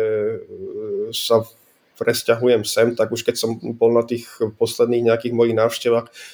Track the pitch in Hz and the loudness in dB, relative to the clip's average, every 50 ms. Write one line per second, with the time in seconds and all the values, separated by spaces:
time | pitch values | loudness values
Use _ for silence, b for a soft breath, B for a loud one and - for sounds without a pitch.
0 | 110 110 107 107 104 110 113 98 - 98 98 95 95 - - 104 110 107 101 98 | 2 0 0 0 -2 -2 -4 -6 -10 -14 -14 -14 -12 -12 -10 -10 -8 -6 -6 -6
1 | 104 113 120 - - - 117 113 110 - - _ _ _ _ _ _ _ _ - | -6 -6 -6 -4 0 2 2 2 2 0 -12 _ _ _ _ _ _ _ _ -6
2 | 113 117 113 - - - 117 117 123 123 123 110 104 - - 110 113 120 120 - | -2 -2 -2 0 2 0 0 2 4 4 4 2 2 0 0 2 2 2 2 0
3 | 110 95 117 117 - - 120 - - 113 117 113 - 113 117 117 120 117 117 117 | -2 -2 -2 -4 -2 -2 -2 -2 -2 -4 -4 -6 -8 -8 -2 2 2 4 4 4
4 | 117 117 123 113 - - - - 113 107 110 - 117 113 - - 120 117 120 120 | 2 0 -4 -8 -8 -10 -8 -6 -6 -4 -2 -2 -4 -2 0 0 0 2 2 2
5 | 117 113 113 117 - 120 120 117 117 117 113 113 110 117 - - - 123 117 117 | 2 2 2 2 0 -2 0 2 2 2 2 2 2 0 0 0 0 0 0 0
6 | 117 - B B B B | 0 -4 B B B B